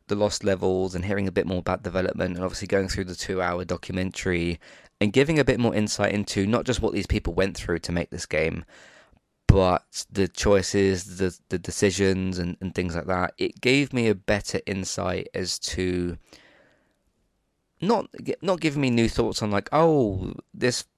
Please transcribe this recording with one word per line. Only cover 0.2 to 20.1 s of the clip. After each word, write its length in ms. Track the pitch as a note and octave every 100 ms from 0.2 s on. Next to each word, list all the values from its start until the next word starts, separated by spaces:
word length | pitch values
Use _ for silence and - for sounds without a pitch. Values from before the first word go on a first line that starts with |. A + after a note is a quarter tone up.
| G#2 -
Levels 540 | G2+ F#2+ G2 F#2 F#2 F2+
and 80 |
hearing 240 | F2+ G2+ G2
a 40 |
bit 140 | F#2+ F2
more 120 | F#2
about 260 | F2+ F#2
development, 500 | F#2 F#2 F#2 - F#2
and 100 | F2
obviously 220 | F#2 - F#2
going 220 | G2 F#2+
through 160 | -
the 100 | F#2
two-hour 500 | F2 - F#2 F2 F2
documentary 960 | F2 F2 - F#2 F#2+ - - E2+ E2+ E2+ - - - _
and 120 | G#2
giving 240 | B2+ C#3+ D#3
a 60 |
bit 140 | B2+ B2
more 160 | A#2
insight 380 | G#2 G#2+ - G2+
into 340 | G2+ G2+ G#2 G2
not 200 | A#2 -
just 160 | A#2+
what 100 | A2
these 140 | G2+ F#2
people 260 | G#2+ -
went 240 | F2 G2 F#2
through 220 | - E2+
to 120 | -
make 200 | F2 -
this 160 | F2 -
game, 400 | D#2 D#2+ E2 - - - - _ _ _ _ -
but 580 | G2 F#2 F2+ - - -
the 160 | G2 F#2
choices, 880 | - G#2+ G2+ F2+ G2+ G2 F#2 F#2+ F2+
the, 180 | F#2+ - _
the 100 | F2+
decisions 800 | F2 - G#2 F#2 G2 F#2+ F#2+ F2+
and, 200 | F2 E2+
and 140 | F#2
things 200 | - F2+
like 120 | E2 E2+
that, 260 | F#2 F2+ -
it 240 | F#2+ -
gave 320 | B2 C#3 C3+
me 140 | B2+ A2+
a 60 |
better 460 | F#2+ - G#2 - - -
insight 600 | F#2+ F#2+ - F#2 F2+ F#2
as 260 | F2+ F2+ -
to 600 | - - F#2 F2+ F2 E2+ - - - _ _ _ _ _ _ _ _ _ _ _ _ _
not, 280 | F3+ A3+ - - - -
not 180 | F3 F3+
giving 220 | D3+ C#3+
me 80 | C3+
new 180 | A#2 A2+
thoughts 320 | - A2 F#2
on, 100 | G#2+
like, 200 | G2+ -
"Oh, 600 | D3 E3 D3 A2